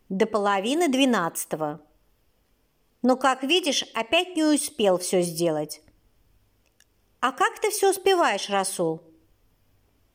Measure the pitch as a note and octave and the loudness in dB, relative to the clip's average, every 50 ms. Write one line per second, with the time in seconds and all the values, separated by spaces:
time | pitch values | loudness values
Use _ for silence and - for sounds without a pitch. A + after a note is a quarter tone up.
0 | _ _ F#3+ F#3+ A3 A3 A3 G#3+ G3+ - G3+ G3 F#3+ A3+ C#4 D#4+ F4+ E4 B3 C4 | _ _ -2 -2 -2 0 0 -2 0 0 0 0 0 -2 0 0 0 0 2 2
1 | C#4 C4+ A#3 G3+ F3 E3 - - - - - D#3 D#3 D3 D3 D#3 - _ _ _ | 2 2 2 0 -2 -2 -6 -8 -8 -8 -6 -6 -6 -6 -6 -10 -16 _ _ _
2 | _ _ _ _ _ _ _ _ _ _ _ _ _ _ _ _ _ _ _ _ | _ _ _ _ _ _ _ _ _ _ _ _ _ _ _ _ _ _ _ _
3 | - A#3+ C4 B3+ B3+ C4+ B3+ B3+ - C4 E4 F#4 F#4 D4 C4 - - - - A3+ | 0 0 0 2 2 0 0 0 -2 0 0 0 2 0 -2 -2 -4 -6 -8 -8
4 | A3+ A3+ - E4 F4+ F4+ F4+ D#4+ D#4 D4+ D4+ C#4+ - - - - G#3+ G3 F#3 F3 | -4 0 0 0 0 0 -2 0 2 2 2 2 0 -4 -4 0 2 2 2 2
5 | F3+ - - F#3 F3 F3 E3 D#3+ E3+ E3+ D#3 D3+ D3+ D3+ - - _ _ _ _ | 0 0 0 0 0 0 -2 -2 -2 0 0 -2 -4 -6 -10 -16 _ _ _ _
6 | _ _ _ _ _ _ _ _ _ _ _ _ _ _ _ _ _ _ _ _ | _ _ _ _ _ _ _ _ _ _ _ _ _ _ _ _ _ _ _ _
7 | _ _ _ _ - B3 C4 - F#4+ A4 A4 - - G#4+ - - - G4 F#4 F#4+ | _ _ _ _ -4 -4 0 0 0 0 0 -2 -4 -4 -2 2 2 2 2 2
8 | F#4+ G4 F#4+ F4 E4 C4+ G#3+ G3 - - G3+ G3 F#3+ F#3+ - - F3+ E3 D#3+ D#3+ | 2 2 4 4 4 2 2 -2 -4 -2 0 0 0 -2 -2 -2 -2 -2 -2 -4
9 | - - - _ _ _ _ _ _ _ _ _ _ _ _ _ _ _ _ _ | -10 -20 -20 _ _ _ _ _ _ _ _ _ _ _ _ _ _ _ _ _
10 | _ _ _ | _ _ _